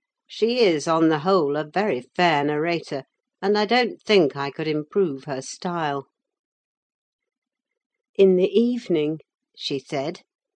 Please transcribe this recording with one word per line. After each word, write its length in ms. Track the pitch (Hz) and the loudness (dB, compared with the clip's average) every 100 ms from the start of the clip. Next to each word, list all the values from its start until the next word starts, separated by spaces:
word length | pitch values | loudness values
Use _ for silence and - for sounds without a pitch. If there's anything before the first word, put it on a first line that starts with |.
| _ _ _ | _ _ _
She 320 | - 226 247 | -2 0 4
is, 280 | 214 156 170 | 2 2 0
on 220 | 165 160 | 2 2
the 100 | 156 | 2
whole, 380 | 165 196 143 147 | 2 2 2 -2
a 60 | |
very 380 | 151 175 208 123 123 - | -4 -2 -2 -2 -4 0
fair 280 | 175 147 | 2 2
narrator, 600 | 147 147 165 170 - 143 - _ _ _ | 0 0 -2 -4 -6 -10 -10 _ _ _
and 160 | 196 208 | -2 0
I 80 | 208 | 2
don't 360 | 247 240 175 | 0 0 -4
think 360 | - 208 147 143 | 0 4 4 0
I 140 | 139 | -8
could 160 | - 156 | -6 -4
improve 560 | 151 147 208 185 135 | -4 -4 -2 -2 -2
her 180 | 147 135 | -8 -8
style. 680 | 135 - 185 175 151 139 139 _ _ _ _ _ _ _ _ _ _ _ _ _ _ _ _ _ _ _ _ - | -10 -10 -6 -4 -4 -4 -8 _ _ _ _ _ _ _ _ _ _ _ _ _ _ _ _ _ _ _ _ 2
"In 200 | 196 180 | 4 4
the 140 | 185 | 2
evening," 680 | 202 240 247 - 165 151 156 - _ _ - | 2 0 -2 -2 -2 -2 -4 -10 _ _ -14
she 220 | - 139 | -8 -8
said, 440 | - 147 143 180 _ _ _ | -6 -6 -6 -8 _ _ _